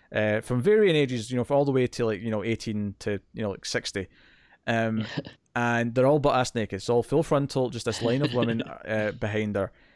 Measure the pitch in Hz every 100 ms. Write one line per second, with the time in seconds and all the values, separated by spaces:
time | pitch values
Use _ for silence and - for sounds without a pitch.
0 | _ - 107 107 - 123 156 214 202 151
1 | 135 123 113 123 117 143 143 131 123 -
2 | 117 101 113 107 101 113 - 107 101 98
3 | - 98 _ - 107 92 - 117 - 101
4 | 92 _ _ _ _ _ - 117 113 110
5 | 107 - - - _ 120 120 117 117 120
6 | 131 151 135 123 120 120 104 95 - 120
7 | 117 143 160 147 139 135 127 117 120 107
8 | 117 131 139 123 117 113 113 - - 110
9 | 107 - 107 107 107 101 95 _ _